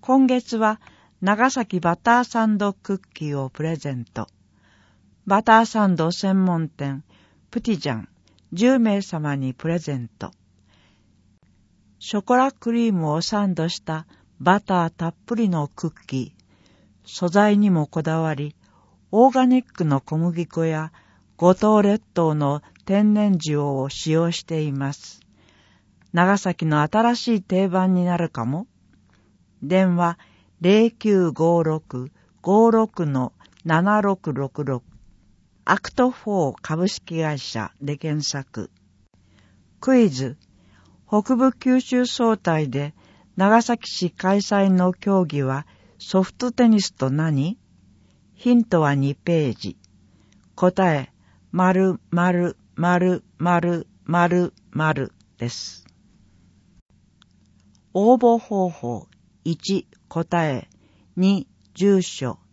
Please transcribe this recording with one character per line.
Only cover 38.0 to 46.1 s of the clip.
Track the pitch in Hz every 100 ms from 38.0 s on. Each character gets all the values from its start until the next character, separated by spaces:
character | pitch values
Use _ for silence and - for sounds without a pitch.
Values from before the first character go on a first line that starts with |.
| 160 151 143
索。 | 143 131 - 98 _ _ _ _ _ _ _ _ _ _ _
ク | - 262
イ | 220
ズ。 | 127 131 131 _ _ _ _ _ _ _
北 | 214 208 254
部 | 262
九 | - 262 254
州 | - 247 247
総 | - 233 220
体 | - 160 147
で | 131 143 - _ _ _ -
長 | 196 226
崎 | 226 233 -
市 | - 180
開 | - 185 196
催 | 202 202 196
の | 185 180
競 | 180 - 196
技 | 175 147
は | 131 135 151 _ _ _
ソ | -